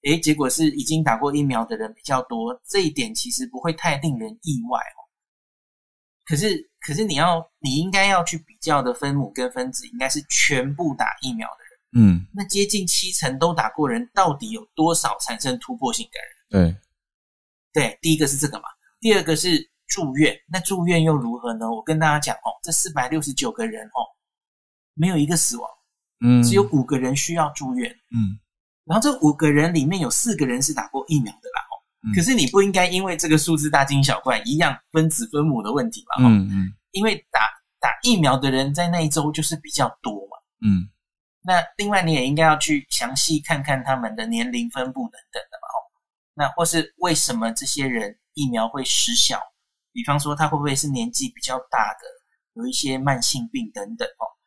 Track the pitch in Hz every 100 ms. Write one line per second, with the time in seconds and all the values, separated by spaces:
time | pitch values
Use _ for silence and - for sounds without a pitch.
0 | 143 165 156 151 131 - 156 143 135 160
1 | 143 113 143 147 143 117 113 110 110 -
2 | - 131 127 117 113 127 - 202 170 143
3 | 113 - 247 - 254 254 170 160 175 139
4 | 156 123 110 110 165 131 117 123 - -
5 | - _ _ _ _ _ _ _ _ _
6 | _ _ - 151 214 - - _ - 151
7 | 214 143 175 165 - _ 139 139 180 196
8 | 196 185 170 165 - _ 160 147 123 120
9 | 139 139 107 - 127 127 127 - - 120
10 | 131 - 143 - - 135 135 143 170 120
11 | 110 - 131 113 113 - - _ _ 120
12 | 104 87 92 190 196 202 202 208 180 -
13 | 185 185 143 131 170 165 110 - 143 117
14 | 123 - 180 143 107 110 - - 160 -
15 | - 208 - 113 135 123 - - 127 -
16 | - - - - _ 98 85 92 _ _
17 | _ _ _ _ _ _ _ 156 120 -
18 | 165 156 147 139 147 - - - _ _
19 | 226 196 156 156 180 165 - _ - -
20 | 156 135 147 - _ 180 180 190 175 170
21 | 160 147 120 120 120 113 113 113 151 156
22 | 156 151 135 - 113 - - 165 190 143
23 | - 156 - - 120 226 160 226 220 -
24 | - _ _ _ _ _ _ _ _ -
25 | 175 170 147 170 - - - - _ _
26 | _ _ 120 123 120 - - 147 123 135
27 | 127 139 - 165 147 143 135 123 117 -
28 | _ 117 101 104 _ _ _ _ - 202
29 | 294 262 151 147 156 147 165 165 139 190
30 | 135 - 240 190 135 123 139 - 101 135
31 | - 151 107 - - - - - _ _
32 | 220 196 175 247 139 196 196 185 180 185
33 | 190 165 165 156 170 156 151 147 139 139
34 | 135 98 131 113 110 151 160 127 _ 160
35 | 160 - 233 147 156 120 104 139 117 -
36 | - - 123 107 98 98 95 101 _ 190
37 | 220 175 _ - 110 - _ _ 131 -
38 | - 208 143 131 139 131 139 151 175 175
39 | 156 151 147 151 151 156 151 - 131 -
40 | 117 104 98 - _ _ 110 95 98 _
41 | _ _ _ _ 180 180 170 - 202 202
42 | 165 147 131 147 160 151 - 147 - -
43 | 120 135 - 151 147 151 139 135 127 131
44 | 113 110 113 117 254 240 233 262 254 262
45 | 233 - _ - - - - 117 - _
46 | _ _ _ - 139 - 170 165 - _
47 | 180 160 - 117 113 113 135 143 135 120
48 | 104 - _ - 139 117 113 139 127 -
49 | 123 120 - 113 - _ _ _ _ 123
50 | 120 147 147 147 151 147 143 135 147 127
51 | 117 120 131 - - 127 - 127 104 -
52 | - - _ _ _ 226 240 - 135 131
53 | 139 131 - 131 113 131 110 - 101 113
54 | 107 _ 113 _